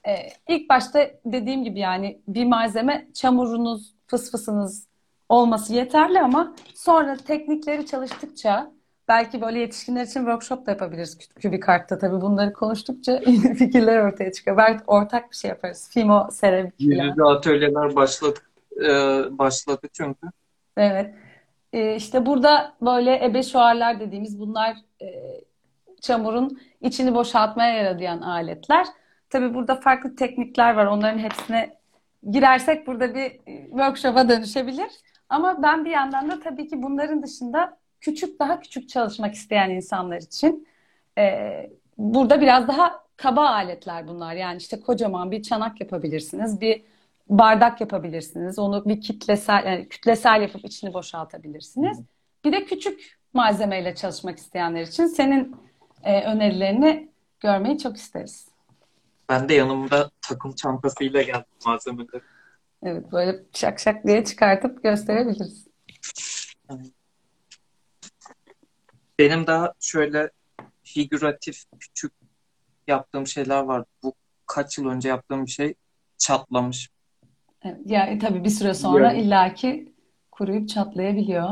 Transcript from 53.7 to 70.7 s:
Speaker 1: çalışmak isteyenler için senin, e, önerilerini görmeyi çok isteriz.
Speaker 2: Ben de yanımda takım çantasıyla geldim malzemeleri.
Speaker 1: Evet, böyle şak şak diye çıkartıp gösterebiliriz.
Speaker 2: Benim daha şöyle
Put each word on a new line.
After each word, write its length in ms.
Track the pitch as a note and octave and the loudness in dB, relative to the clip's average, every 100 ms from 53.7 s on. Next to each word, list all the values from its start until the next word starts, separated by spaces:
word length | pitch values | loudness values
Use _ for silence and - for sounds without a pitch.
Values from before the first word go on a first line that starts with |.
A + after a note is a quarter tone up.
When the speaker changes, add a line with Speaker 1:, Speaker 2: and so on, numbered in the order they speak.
| F#3+ F3+ | -2 -6
Speaker 1:
çalışmak 440 | F3 F#3+ F3 F3+ E3+ | -6 -10 -8 -12 -12
isteyenler 440 | - F3+ E3+ E3 | -12 -6 -4 -4
için 240 | E3 - E4+ | -6 0 0
senin, 500 | E4 C4+ C#4 C4 - _ _ _ _ | 2 2 2 0 -12 _ _ _ _
e, 200 | G3 G3 | 0 0
önerilerini 840 | G#3 G#3+ G#3 F#3 G3 A3 D4+ D#4 - _ _ _ | 0 0 0 0 0 2 2 2 -6 _ _ _
görmeyi 380 | G#3 G3 G#3+ D4+ | 0 0 0 -4
çok 180 | B3+ G#3 | -6 -10
isteriz. 520 | - - - - - _ _ _ _ _ _ _ - | -14 -14 -14 -18 -20 _ _ _ _ _ _ _ -2
Speaker 2:
Ben 200 | C3 C#3 | -2 4
de 60 | |
yanımda 560 | D3 C3 C3+ C3+ C#3+ C#3+ _ | 4 4 -2 0 0 0 _
takım 320 | - B2+ C#3 | -12 -10 -10
çantasıyla 680 | C3+ C#3+ C3 C3+ C3 C3+ C#3 | -8 -6 -2 -4 -4 -2 0
geldim 220 | C3 B2 - _ A#2 | 0 -4 -8 _ -4
malzemeleri. 560 | A2+ C3 A#2+ A#2+ B2 _ _ _ _ _ _ | -4 -6 -10 -12 -16 _ _ _ _ _ _
Speaker 1:
Evet, 300 | F3+ E3 - | -10 -8 -6
böyle 300 | F3 F3+ F#3+ _ | -2 -2 -4 _
şak 280 | - - G3+ | -4 -4 -2
şak 260 | A3 G#3+ G#3 | -4 -2 2
diye 180 | G#3 | 2
çıkartıp 580 | G#3+ - G#3 G3 B3+ B3+ | 0 0 2 2 0 -2
gösterebiliriz. 840 | A3+ G#3 G#3 A3 A#3+ G3+ F3 - _ _ - _ - - - - - - _ C3+ C3 _ _ _ _ _ _ - _ _ _ _ - _ - _ _ _ _ _ _ _ _ - | -2 -2 0 -2 0 -4 -8 -14 _ _ -20 _ -16 -12 -10 -10 -12 -20 _ -16 -16 _ _ _ _ _ _ -20 _ _ _ _ -20 _ -20 _ _ _ _ _ _ _ _ 4
Speaker 2:
Benim 280 | D3 E3 D#3+ | 4 4 0
daha 280 | D#3+ F3 - | 0 -2 -6
şöyle 500 | - D#3 D3 D3+ D#3 _ _ - - | -6 -2 0 -2 -4 _ _ -20 -20